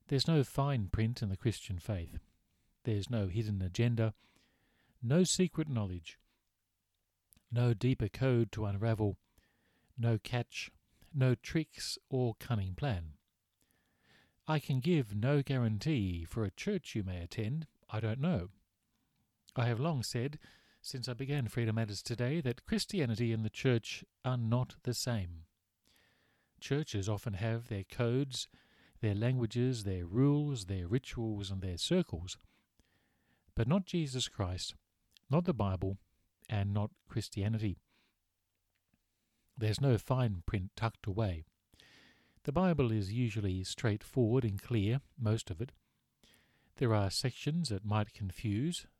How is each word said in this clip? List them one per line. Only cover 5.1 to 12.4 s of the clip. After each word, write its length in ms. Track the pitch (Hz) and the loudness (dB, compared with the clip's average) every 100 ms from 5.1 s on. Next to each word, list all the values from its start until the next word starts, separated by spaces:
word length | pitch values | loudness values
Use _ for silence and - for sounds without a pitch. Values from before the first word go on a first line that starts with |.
| 165 | 4
secret 440 | 180 - 180 - 151 | 4 4 2 0 -2
knowledge, 500 | 117 98 90 - - _ _ _ _ _ _ _ _ _ _ _ _ - | -2 -2 -6 -10 -20 _ _ _ _ _ _ _ _ _ _ _ _ -6
no 220 | 120 120 | 2 2
deeper 340 | 113 123 131 107 | 4 2 2 0
code 420 | - 131 120 113 | 0 2 4 2
to 120 | 107 | 0
unravel, 540 | 104 98 113 107 104 90 _ _ _ _ _ _ _ - | -2 0 0 2 0 -2 _ _ _ _ _ _ _ 0
no 180 | 117 110 | 2 2
catch, 540 | - 123 - - - _ _ _ - | 0 -4 -4 -8 -12 _ _ _ -8
no 200 | 143 131 | 2 2
tricks 640 | 123 - 165 156 - - - - | 2 0 -4 -4 -8 -8 -8 -4
or 260 | 131 123 - | 0 0 -2